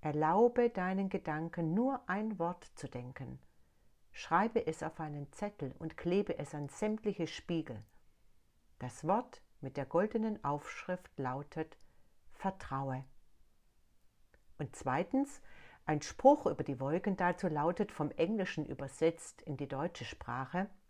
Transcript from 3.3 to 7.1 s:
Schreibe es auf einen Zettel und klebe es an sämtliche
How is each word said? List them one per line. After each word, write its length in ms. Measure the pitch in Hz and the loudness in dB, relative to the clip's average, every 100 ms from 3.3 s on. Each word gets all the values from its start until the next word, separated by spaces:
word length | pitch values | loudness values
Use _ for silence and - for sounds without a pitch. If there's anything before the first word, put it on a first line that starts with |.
| 127 - _ - _ - _ - | -10 -16 _ -20 _ -20 _ -20
Schreibe 560 | - - 170 220 226 - | -16 2 4 4 2 0
es 160 | 160 | -2
auf 180 | 151 - | -6 -6
einen 300 | 156 147 143 | -8 -6 -8
Zettel 420 | - 208 202 135 127 | -6 -8 -4 -8 -6
und 200 | 160 - | -10 -4
klebe 400 | 175 185 202 - | 2 2 2 -2
es 160 | 151 | -4
an 160 | 151 143 | -6 -8
sämtliche 560 | - 214 220 214 | -4 -2 0 -2